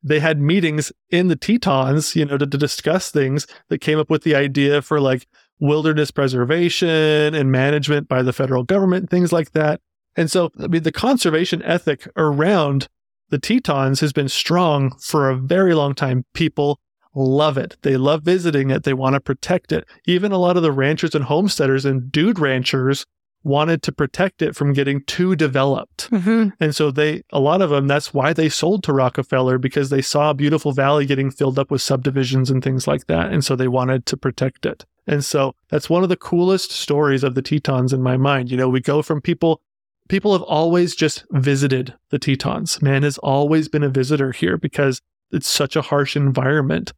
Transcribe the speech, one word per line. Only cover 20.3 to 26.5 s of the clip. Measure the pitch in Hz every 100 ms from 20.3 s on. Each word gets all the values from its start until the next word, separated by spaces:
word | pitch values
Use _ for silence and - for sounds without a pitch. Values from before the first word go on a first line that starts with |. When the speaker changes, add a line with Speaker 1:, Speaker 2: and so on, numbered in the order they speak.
Speaker 1:
a | 190
lot | 175 180
of |
the | 165
ranchers | 135 135 160 165
and | 151
homesteaders | 139 147 196 - 139 135
and | 135 135 127
dude | 147 180 202
ranchers | 147 131 127 139 131 139 - _ _ _
wanted | 151 139 156 165
to | -
protect | - 139 - 190 _
it | 156 -
from | 143
getting | 139 139 139
too | 139 - 180 180
developed. | 156 135 139 135 - - -
Speaker 2:
Mm-hmm. | 220 180 226 214